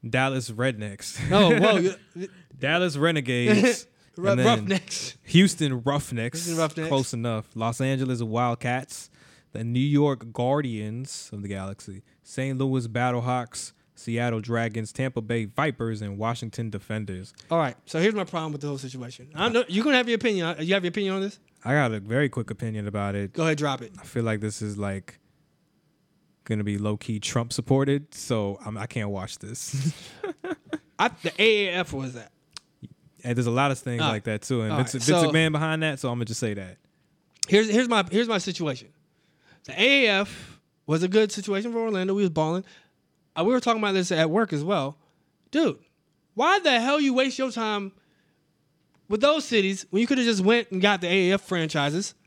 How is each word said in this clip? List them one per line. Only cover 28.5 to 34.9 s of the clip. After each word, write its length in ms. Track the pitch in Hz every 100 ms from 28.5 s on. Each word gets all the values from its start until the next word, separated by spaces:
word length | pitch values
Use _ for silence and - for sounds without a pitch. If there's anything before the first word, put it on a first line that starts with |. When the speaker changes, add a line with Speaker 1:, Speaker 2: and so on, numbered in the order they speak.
| 98 -
Speaker 1:
I'm, 120 | 107
I 100 | 107
can't 220 | - 104
watch 280 | 98 95 -
this. 540 | 104 117 - 135 135 - - - 403 320
<laughs> 560 | 359 330 _ 311 _ _
Speaker 2:
I, 100 | 269 -
the 100 | 170 -
A 280 | 214 214 196
A 60 |
F 200 | 180 180
was 200 | 143 131
that. 180 | 123 107 _ _ - _ _ - - _ _
Speaker 1:
And 120 | 123 120
there's 100 | 120
a 40 |
lot 180 | 117 143
of 60 | 131
things 240 | - 120
Speaker 2:
All 80 | 151
Speaker 1:
like 140 | 110
that, 180 | 107 107
too. 200 | - 127
And 100 | 110
Speaker 2:
all 60 | -
Speaker 1:
Vince, 160 | 127